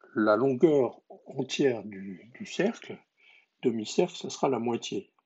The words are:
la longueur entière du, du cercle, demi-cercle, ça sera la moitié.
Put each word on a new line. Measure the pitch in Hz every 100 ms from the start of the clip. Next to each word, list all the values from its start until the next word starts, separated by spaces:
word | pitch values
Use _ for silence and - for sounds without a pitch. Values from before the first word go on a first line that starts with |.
| -
la | - 107 107
longueur | 135 127 165 143 117 - _ - -
entière | 139 131 - 143 113 104
du, | 98 98 85 -
du | - -
cercle, | - 202 - - 208 _ _ _ _ _ _
demi-cercle, | 127 113 107 - 175 -
ça | -
sera | - 143
la | 120
moitié. | 117 117 - 104 - _